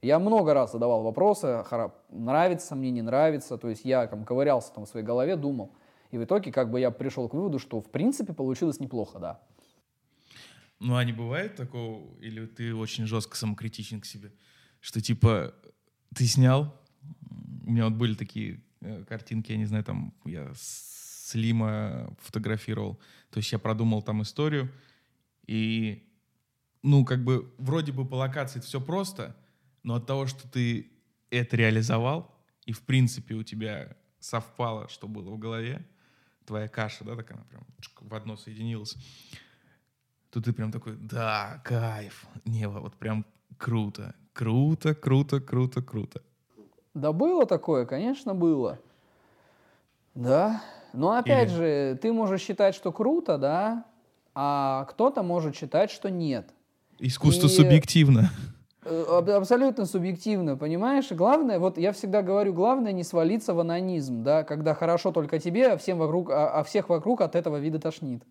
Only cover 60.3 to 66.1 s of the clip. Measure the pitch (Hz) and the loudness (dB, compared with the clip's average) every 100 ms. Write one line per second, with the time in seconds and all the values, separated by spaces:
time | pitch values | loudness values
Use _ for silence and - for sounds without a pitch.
60.3 | 208 170 135 147 165 226 277 - 170 190 | 0 0 -2 -2 0 2 0 0 2 4
61.3 | 302 277 190 185 180 180 202 202 208 185 | 6 4 2 2 2 0 0 0 0 2
62.3 | 196 202 170 208 262 226 185 170 175 165 | 2 2 2 2 2 0 -2 0 2 4
63.3 | 220 220 170 170 170 185 175 135 120 120 | 2 0 0 0 0 0 -2 -2 -2 2
64.3 | 156 151 151 156 151 165 170 - 170 147 | 2 2 -2 0 0 2 2 2 0 0
65.3 | 160 175 185 254 180 - 175 160 | -2 0 4 4 4 0 0 2